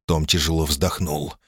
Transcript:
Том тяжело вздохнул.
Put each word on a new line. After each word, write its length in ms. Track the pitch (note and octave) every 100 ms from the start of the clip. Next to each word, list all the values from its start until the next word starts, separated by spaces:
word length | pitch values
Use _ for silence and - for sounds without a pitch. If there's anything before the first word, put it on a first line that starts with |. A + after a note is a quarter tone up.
| -
Том 180 | E2
тяжело 400 | D#2 F2 D2+ D#2+
вздохнул. 680 | D#2 C#2+ F2+ - F2+ D2 C#2+ -